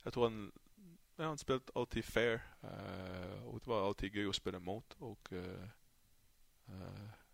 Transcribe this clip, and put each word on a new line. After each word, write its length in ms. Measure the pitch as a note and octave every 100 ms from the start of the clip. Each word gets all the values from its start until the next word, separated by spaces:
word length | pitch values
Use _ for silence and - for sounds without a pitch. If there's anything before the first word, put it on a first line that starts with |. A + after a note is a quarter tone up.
Jeg 80 | A2+
tror 180 | A#2+ A#2
han, 220 | A2 G2+ - - - F#3 E3+ - -
ja, 60 | D#3+
han 80 | D3
spilte 360 | - C3 -
alltid 300 | B2 A#2+ A#2
fair, 380 | - A2 A#2+ A2+ - -
eh, 800 | G2 F#2 G2 F#2 F#2 F#2 F#2 G2 A#2+
og 140 | A2+
det 60 | -
var 160 | A2 G2
alltid 240 | G2+ G2
gøy 140 | G2+ G2+
å 60 |
spille 260 | F#2+ - F#2
mot, 240 | F2 G#2+ - -
og, 180 | B2 A2 -
eh, 360 | F#2 F2+ F#2 F#2+ - - _ - - - - - _ -
eh, 380 | F#2+ F#2 G2 G#2 G#2 -